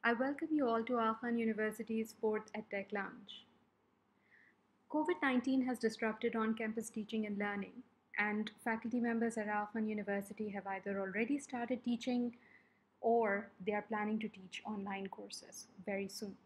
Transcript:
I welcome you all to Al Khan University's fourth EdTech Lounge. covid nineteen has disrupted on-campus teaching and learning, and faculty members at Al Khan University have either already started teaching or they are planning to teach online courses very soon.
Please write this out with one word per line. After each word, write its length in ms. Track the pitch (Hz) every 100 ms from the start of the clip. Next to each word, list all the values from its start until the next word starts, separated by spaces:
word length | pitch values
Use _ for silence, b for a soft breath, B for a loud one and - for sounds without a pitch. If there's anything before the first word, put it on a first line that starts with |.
I 100 | 233
welcome 340 | 233 262 285 320
you 160 | 302 254
all 140 | 226 226
to 120 | 247
Al 160 | 220 220
Khan 160 | 240 233
University's 760 | 226 214 214 214 220 220 226 -
fourth 320 | 220 214 214 220
EdTech 340 | 214 202 196
Lounge. 540 | 208 190 - - - - _ _ _ _ _ _ b b b b b _ _ _
covid 300 | 302 311 349
nineteen 400 | 277 254 254 262 254
has 100 | 240
disrupted 580 | 220 220 226 214 233 226
on-campus 540 | 220 220 220 226 220
teaching 380 | 226 208 220 214
and 100 | 202
learning, 460 | 208 202 190 233 - _ _ -
and 320 | 208 208 214 -
faculty 360 | 240 226 226 240
members 380 | 233 226 233 226
at 100 | 208
Al 220 | 208 208
Khan 160 | 226 220
University 640 | 214 202 202 202 202 214
have 160 | 196 196
either 340 | 190 202 196
already 380 | 190 190 226 285
started 460 | - 247 233 254
teaching 540 | 240 240 - 247 240 B B B B B B _
or 500 | 233 233 220 202 214 - 185
they 60 |
are 120 | 208 208
planning 300 | 214 208 214
to 120 | 214
teach 340 | 190 185 - -
online 400 | 214 196 196 196
courses 580 | - 202 - - - - - -
very 220 | 196 196
soon. 280 | - 202 190